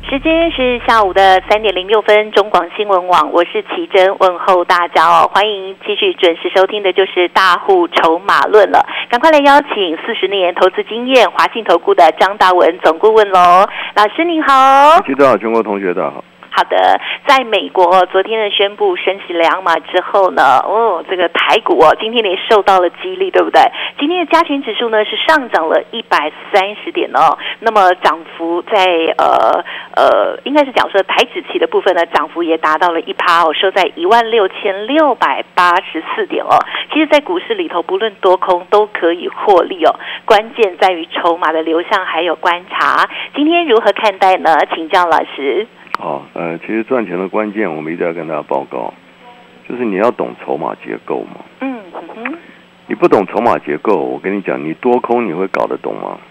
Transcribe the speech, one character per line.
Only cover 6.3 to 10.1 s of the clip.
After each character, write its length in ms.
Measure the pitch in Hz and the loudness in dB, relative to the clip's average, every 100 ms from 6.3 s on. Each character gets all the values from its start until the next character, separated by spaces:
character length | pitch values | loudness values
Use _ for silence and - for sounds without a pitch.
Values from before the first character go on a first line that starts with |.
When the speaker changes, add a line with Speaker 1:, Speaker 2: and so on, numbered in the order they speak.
| 165 | 0
Speaker 1:
时 120 | 180 | -2
收 100 | 196 190 | 0 0
听 160 | 214 | 0
的 100 | 196 | -2
就 120 | 180 | 0
是 240 | 190 - 175 | 0 0 0
《大 300 | 220 190 180 | 2 2 2
户 300 | 190 185 170 | 2 2 2
筹 300 | - 160 165 | 2 2 0
码 220 | 196 160 | 0 0
论》 280 | 135 214 185 | 4 4 4
了， 160 | - - - - | 2 0 -6 -4
赶 100 | 247 | 0
快 100 | 320 | 4
来 80 | 302 | 4
邀 200 | 285 285 | 6 4
请 360 | 285 214 180 160 | 2 -4 -4 -6
四 80 | - | -8